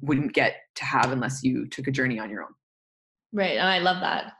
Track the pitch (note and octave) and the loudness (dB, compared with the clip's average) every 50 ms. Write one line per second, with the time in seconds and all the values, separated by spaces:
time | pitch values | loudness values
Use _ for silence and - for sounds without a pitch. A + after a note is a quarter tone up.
0 | - C#3 D3+ C3+ D3 C3+ - D3 C3 A2+ - - - _ _ - C3+ C#3 C#3+ B2+ | 0 0 2 2 2 2 2 2 2 2 0 -4 -10 _ _ -10 -4 0 2 2
1 | A#2 B2+ C3+ C3 A#2 C3+ C3+ C3 - B2+ B2+ B2 A#2 - - - C3+ C#3 C3 C#3 | 4 2 2 0 -2 -2 -4 0 0 0 0 0 -2 -6 -8 -6 -4 -2 -2 0
2 | C3 B2+ A#2+ A2 G#2+ G#2 G#2+ F#2+ D2+ - - _ _ _ _ _ _ _ _ _ | 0 0 -2 -4 -6 -8 -8 -10 -10 -12 -16 _ _ _ _ _ _ _ _ _
3 | _ _ _ _ _ _ - G#3 G3 F3+ C#3 A2 F3 F#3 F#3+ F3+ F3 F#3 F3+ F#3 | _ _ _ _ _ _ -2 -2 0 0 2 2 2 2 2 4 2 2 2 2
4 | F3+ - - - - - - | 0 -2 -2 -2 -4 -8 -14